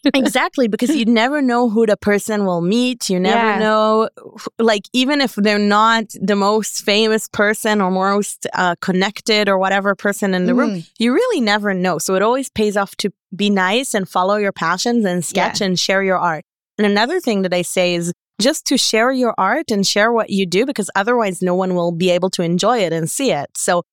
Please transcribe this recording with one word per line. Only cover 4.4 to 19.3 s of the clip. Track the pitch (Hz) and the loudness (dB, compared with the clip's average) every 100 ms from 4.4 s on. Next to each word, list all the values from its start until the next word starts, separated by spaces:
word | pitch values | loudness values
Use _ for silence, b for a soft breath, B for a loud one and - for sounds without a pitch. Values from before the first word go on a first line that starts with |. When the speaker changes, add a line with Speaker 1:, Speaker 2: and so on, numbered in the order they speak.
| - - | -12 -2
Speaker 2:
like, | 226 208 - | 0 0 -2
even | 254 254 294 | -2 0 2
if | 254 | 0
they're | - 208 208 | 0 0 2
not | 208 208 226 226 220 - | 2 4 4 2 -2 -6
the | 196 202 | -2 0
most | 196 214 208 - | 2 0 -2 -6
famous | - 208 220 220 - | -2 0 2 0 -2
person | - 208 214 220 208 | -2 0 0 0 0
or | 185 | 0
most, | 185 190 202 202 - - | 0 0 0 -2 -6 -8
uh, | - 180 170 | -2 -2 -2
connected | - 185 196 - - 214 202 | -2 0 0 -4 -2 0 2
or | 196 | 2
whatever | 190 196 202 | 2 0 0
person | 196 208 202 202 | -2 -2 -2 -2
in | 185 180 | 0 0
the | |
room, | 247 233 | 2 0
Speaker 1:
Mm-hmm. | 190 165 - | -2 -10 -2
Speaker 2:
you | 226 | 0
really | 285 508 392 | 2 0 0
never | 214 208 208 | 0 0 0
know. | 190 185 160 | -2 0 -2
So | - | 0
it | 185 | 0
always | 208 254 262 | 2 0 -4
pays | 208 214 202 | -2 0 0
off | 196 - | -4 -4
to | 202 - - 175 | -6 -6 -14 -2
be | 202 | 0
nice | 196 185 226 277 | 2 2 0 -2
and | 214 180 | -4 -2
follow | 185 185 208 | -2 0 0
your | 202 | -2
passions | - 165 185 240 240 | -2 -2 -2 0 0
and | 202 175 | 0 0
sketch | 170 180 175 - | -2 -2 -2 -2
Speaker 1:
Yeah. | 196 | -2
Speaker 2:
and | 180 | -2
share | - 196 | 0 0
your | 190 180 | 0 0
art. | 170 156 - _ _ - | 0 -4 -10 _ _ -2
And | 208 | 0
another | 202 240 359 | 2 0 0
thing | 262 202 | 0 0
that | 185 | 0
I | 180 | -2
say | 175 - 180 | -2 0 0
is | 175 170 - _ - | 0 -4 -8 _ -2
just | 233 311 - | 0 0 -2
to | 269 | 0
share | - 220 240 | 2 2 2
your | 269 247 | 2 0